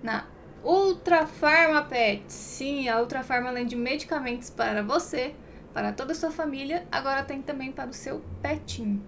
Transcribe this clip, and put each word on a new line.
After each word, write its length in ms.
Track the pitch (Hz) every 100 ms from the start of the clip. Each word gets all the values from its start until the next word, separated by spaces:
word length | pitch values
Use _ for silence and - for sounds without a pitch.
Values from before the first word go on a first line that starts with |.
Na 240 | 226 220 - - - -
Ultra 600 | 262 359 392 349 - 339 311
Farma 560 | - 302 311 330 302
Pet. 420 | 294 247 220 202 -
Sim, 560 | - - - 269 285 254
a 120 | 226
Ultra 220 | 240 269
Farma, 280 | 247 254 254
além 160 | 247 240
de 100 | 240
medicamentos 720 | 247 302 - 311 254 240 -
para 320 | - 226 214
você, 520 | 208 294 339 294 262 - - - -
para 200 | - 208
toda 200 | 208 262
a 20 |
sua 160 | 320 330
família, 560 | 311 311 269 277 339 349
agora 320 | - 262 269
tem 180 | 269 277
também 300 | 269 277 262
para 200 | 269 247
o 40 |
seu 280 | - - 311 - -
petinho. 600 | 285 302 - - 214 202